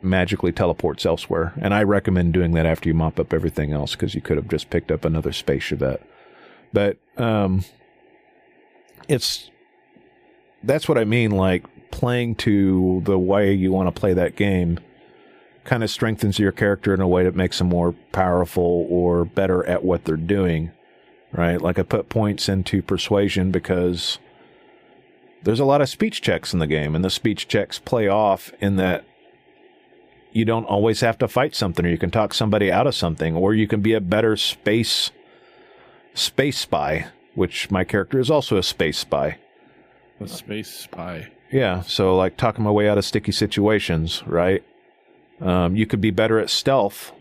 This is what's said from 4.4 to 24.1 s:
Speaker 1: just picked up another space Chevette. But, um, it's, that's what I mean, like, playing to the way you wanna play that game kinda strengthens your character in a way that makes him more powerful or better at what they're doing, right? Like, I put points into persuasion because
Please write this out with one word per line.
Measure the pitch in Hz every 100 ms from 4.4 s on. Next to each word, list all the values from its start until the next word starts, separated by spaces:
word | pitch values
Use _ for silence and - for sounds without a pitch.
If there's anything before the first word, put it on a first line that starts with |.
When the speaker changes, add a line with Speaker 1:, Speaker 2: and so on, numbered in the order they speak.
| 67
Speaker 1:
just | 78 -
picked | 85 -
up | 80
another | 80 80 76
space | - - 67
Chevette. | - 69 67 65 - - - - - - _
But, | 104 101 - _ -
um, | 117 107 98 92 90 _ _ _ _ _ _ _ _ _ _ _ _ - -
it's, | 127 - - - _ _ _ _ _ _ _ _ _ _ _
that's | 107 147 -
what | 135
I | 107
mean, | 120 110
like, | 98 92 90 - - -
playing | - 123 123 120 107
to | - 101 98 92 92 92 82
the | 95
way | 92 98 98
you | 98 92
wanna | 95 92
play | - 101
that | 90 85 -
game | 101 95 87 85 - _ - - - - _ _ -
kinda | 123 110
strengthens | - 113 107 104 101
your | 98
character | - 104 98 -
in | 95
a | 95
way | 92
that | 90 90
makes | 90 -
him | 90
more | 87 87 85 -
powerful | - 92 90 87 - 87 87 82
or | 87 87 87 85
better | - 95 90 90
at | 90
what | 92 87 -
they're | 80
doing, | 85 101 92 80 82 - _ _ _ _ _
right? | - 85 87
Like, | 85 90
I |
put | 90 107 -
points | 113 104 98 -
into | 95 92 98
persuasion | - 95 - 101 101 98 92
because | 92 - 90 90 90 -